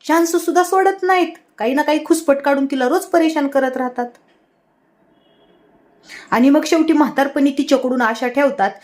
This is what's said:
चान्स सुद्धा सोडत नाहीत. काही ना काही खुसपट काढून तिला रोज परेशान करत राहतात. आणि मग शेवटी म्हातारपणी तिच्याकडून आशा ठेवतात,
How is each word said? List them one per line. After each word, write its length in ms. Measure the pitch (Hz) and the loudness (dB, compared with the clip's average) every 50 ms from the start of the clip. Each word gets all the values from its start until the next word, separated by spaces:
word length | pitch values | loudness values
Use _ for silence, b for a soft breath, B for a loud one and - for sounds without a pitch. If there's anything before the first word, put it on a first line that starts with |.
| - | -4
चान्स 280 | - 311 339 339 330 359 | -2 0 0 2 0 0
सुद्धा 280 | 339 339 349 285 349 359 | -2 -2 0 0 0 0
सोडत 400 | 359 392 381 381 392 392 392 381 | 2 0 2 2 0 -2 -2 -2
नाहीत. 280 | 370 381 359 339 339 - - _ _ _ | 0 0 0 0 -2 -6 -12 _ _ _
काही 160 | - 208 240 269 | -6 -4 -2 -2
ना 80 | 294 | 0
काही 240 | 294 302 302 311 311 | 0 0 -2 -2 0
खुसपट 320 | - 339 320 - - 277 | 0 0 0 2 0 0
काढून 280 | 277 - 285 285 277 277 | 0 0 0 0 0 0
तिला 220 | 277 294 269 254 | -2 -2 -2 0
रोज 180 | 247 311 370 370 | 0 0 -2 -2
परेशान 420 | - - 339 320 320 320 302 277 | 0 0 2 2 2 0 -2 -2
करत 300 | 277 - 269 262 262 254 | -2 0 -2 -2 -2 -4
राहतात. 280 | 262 254 247 247 - 247 240 - _ _ _ _ _ _ _ _ _ _ _ _ _ _ _ _ _ _ _ _ _ _ _ _ _ _ _ _ _ _ _ _ _ _ _ _ _ B B B B B B | -4 -6 -6 -6 -6 -8 -8 -12 _ _ _ _ _ _ _ _ _ _ _ _ _ _ _ _ _ _ _ _ _ _ _ _ _ _ _ _ _ _ _ _ _ _ _ _ _ B B B B B B
आणि 180 | - 220 247 277 | 0 2 4 4
मग 140 | 277 302 302 | 4 4 2
शेवटी 280 | - 349 320 311 320 320 | 2 0 2 2 2 2
म्हातारपणी 580 | 302 302 226 - 269 277 277 - 294 277 285 277 | 2 2 2 0 -2 -2 -2 0 0 0 0 0
तिच्याकडून 440 | - 277 - 277 254 262 254 254 254 | -2 0 0 0 0 0 -2 -2 -2
आशा 260 | 240 220 226 233 269 | -2 -2 -2 -4 -6
ठेवतात, 440 | 247 240 277 285 269 277 - 196 202 196 B | -4 0 0 0 0 0 0 -2 -2 -4 B